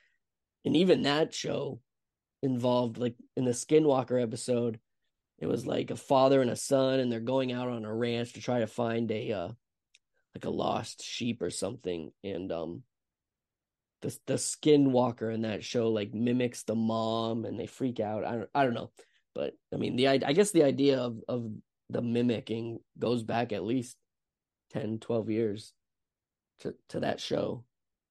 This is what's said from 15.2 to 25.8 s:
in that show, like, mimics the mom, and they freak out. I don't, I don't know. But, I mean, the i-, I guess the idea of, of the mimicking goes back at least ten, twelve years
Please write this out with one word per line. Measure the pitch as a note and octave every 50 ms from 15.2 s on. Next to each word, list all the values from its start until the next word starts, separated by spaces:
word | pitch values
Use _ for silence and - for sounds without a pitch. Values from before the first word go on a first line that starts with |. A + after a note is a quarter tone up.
| A2+ A2 A2+
in | A2+ A2+
that | A2 G#2 E2 -
show, | - - A#2+ A2+ A2+
like, | A2 G#2 G#2 G#2+ A#2+
mimics | G#2+ A#2+ B2 B2 B2+ B2 A#2+ - - -
the | - A2
mom, | A2+ A2+ A2 A2+ A2+ A2 A2+ A2+ A2+ A2+ A2+ A2+ A#2 A2
and | G2+ G2+ G#2+
they | -
freak | - - - C#3 B2+ A#2+ -
out. | G#2+ G#2 G#2+ G#2+ -
I | - A#2
don't, | A#2 G2+ - -
I | C#3+ C#3
don't | B2+ A#2
know. | A2 G2 - _ - - _ _ _ _ _ -
But, | - D2 C#2+ - - _ - -
I |
mean, | D3+ A2 - G2
the | B2 C3
i-, | C3+ C#3 C3 -
I | - D3
guess | F3+ G#3 G3 -
the | E3 D3
idea | C#3 B2+ B2+ C#3 C#3 C3+ C3
of, | B2 B2 A2+ A2+ -
of | - B2+ B2 A#2 A2 G#2+ - - _ _ _ _ -
the | B2 - B2
mimicking | A#2 A#2 A#2+ A#2+ B2 A2+ G#2 - - A2 A#2 A#2 A2+ A#2 A#2 - _ -
goes | - A2 A2 B2 A#2+ A2
back | A2 G#2+ A#2 B2 A#2+ G#2
at | F#2+ F2
least | G#2+ B2 C3 A#2+ - - _ _ _ _ _ _ _ _ _ _ _ _ _ _ _
ten, | - - - G#2 A2+ A2
twelve | - - A#2+ A2+ G2+ A2
years | G#2+ A2+ A#2 G#2+ G2+ A2 - - - _